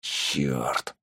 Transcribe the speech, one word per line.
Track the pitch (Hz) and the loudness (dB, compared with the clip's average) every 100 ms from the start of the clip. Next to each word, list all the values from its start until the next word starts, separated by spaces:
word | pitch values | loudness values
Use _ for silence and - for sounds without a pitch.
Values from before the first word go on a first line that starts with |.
Чёрт! | - - - - 71 64 58 67 - - | -4 -2 0 2 2 2 2 0 -2 -12